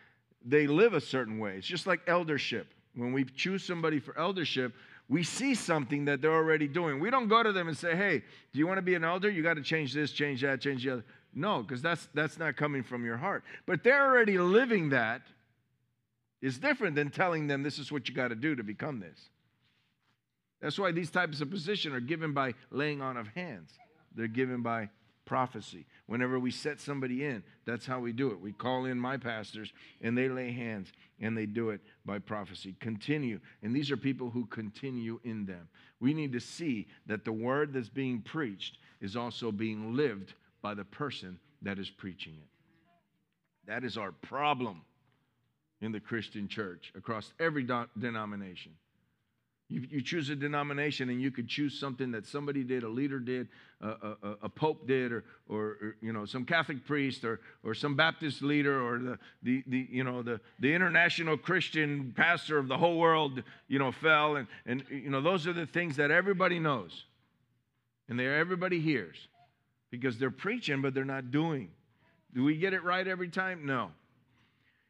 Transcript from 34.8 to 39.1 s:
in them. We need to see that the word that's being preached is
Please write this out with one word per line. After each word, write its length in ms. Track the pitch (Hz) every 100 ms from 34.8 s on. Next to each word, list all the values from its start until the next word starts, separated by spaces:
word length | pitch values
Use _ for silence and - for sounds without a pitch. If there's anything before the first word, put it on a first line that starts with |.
| 139 123 113 113
in 220 | 120 110 98
them. 200 | 90 82 _ - -
We 140 | 123
need 200 | 156 147
to 80 | 120
see 480 | - - 165 113 - - -
that 180 | 107
the 80 | -
word 400 | 110 120 135 151
that's 160 | 135 107
being 320 | 135 131 120
preached 560 | - 156 131 95 - - - -
is 160 | 98